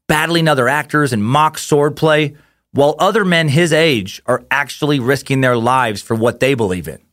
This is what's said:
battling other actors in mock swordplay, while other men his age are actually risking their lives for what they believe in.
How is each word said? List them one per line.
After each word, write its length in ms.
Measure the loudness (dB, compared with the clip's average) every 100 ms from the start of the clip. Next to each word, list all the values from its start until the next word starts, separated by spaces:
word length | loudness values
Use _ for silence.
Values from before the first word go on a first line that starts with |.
| -2
battling 420 | -2 0 0 2
other 180 | 2 0
actors 460 | -2 -2 -2 0
in 100 | 0
mock 360 | 0 2 2 -2
swordplay, 760 | -2 0 0 0 0 2 0 -6 _ _ _
while 220 | 0 0 2
other 240 | 0 0
men 260 | 0 0 2
his 220 | 2 2
age 520 | 2 2 0 -4 -8
are 220 | -4 -4 -2
actually 480 | -4 -4 -4 -2 0
risking 440 | 0 -2 -2 0
their 160 | 0 0
lives 420 | 0 0 0 -4
for 140 | -6 -2
what 240 | 0 0
they 140 | -2
believe 340 | 0 -2 -4 -8
in. 100 | -14 _